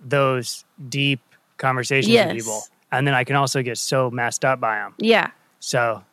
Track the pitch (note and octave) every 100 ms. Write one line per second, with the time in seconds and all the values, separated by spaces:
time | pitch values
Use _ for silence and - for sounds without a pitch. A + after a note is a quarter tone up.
0 | C3 C#3+ C3+ B2+ A2+ - - - C3 C#3
1 | C#3 C3 - _ _ - C3+ C3 A#2 C3+
2 | G3+ A#3 F#3 A2+ A2 A2 - _ _ B2+
3 | C#3 C3 B2 C#3 C3+ C#3 B2 A2+ - C3+
4 | B2+ A#2+ A#2+ - C3+ B2+ A#2 G#2+ G2+ -
5 | G#3+ G#3+ - - _ _ - B2+ A#2 A2
6 | -